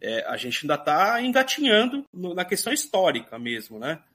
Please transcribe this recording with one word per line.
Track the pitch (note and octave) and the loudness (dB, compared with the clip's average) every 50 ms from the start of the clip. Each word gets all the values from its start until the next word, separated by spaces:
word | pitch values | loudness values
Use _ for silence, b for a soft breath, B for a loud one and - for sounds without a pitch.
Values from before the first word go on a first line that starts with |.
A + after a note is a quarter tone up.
é, | - G#2+ A2+ A2+ - | -6 -4 -4 -4 -4
a | - A#2+ | -4 -6
gente | G#2 A#2 B2 A2+ - - | -6 -6 -4 -4 -2 -2
ainda | D3 D3 | -2 -2
tá | - - - - E3 F#3+ G#3 A#3 A#3 | 0 0 2 2 4 4 4 2 0
engatinhando | B3 B3+ B3 C4 C4 C4 - D#4 D4 B3+ G#3 G#3+ A#3+ B3 C4+ C#4 C#4 - | 0 2 2 2 2 2 0 0 4 4 6 6 4 4 0 -6 -8 -10
no, | - F3+ F3+ F3+ F3 | -10 -8 -8 -6 -4
na | F3+ F3+ | -4 -4
questão | F3+ G3+ F#3+ - A3+ | -2 -2 -2 -2 -2
histórica | C#4 - - - - F#3+ F#3 D#3+ C#3 A#2 A2 - A#2 A#2 | -2 -2 -2 0 2 4 4 4 2 0 -4 -10 -12 -10
mesmo, | A#2+ A#2+ A#2 A2+ G#2+ - A2 G#2+ | -6 -6 -6 -6 -8 -10 -12 -8
né? | A#2 C#3+ E3 D#3+ _ _ | -6 -6 -8 -8 _ _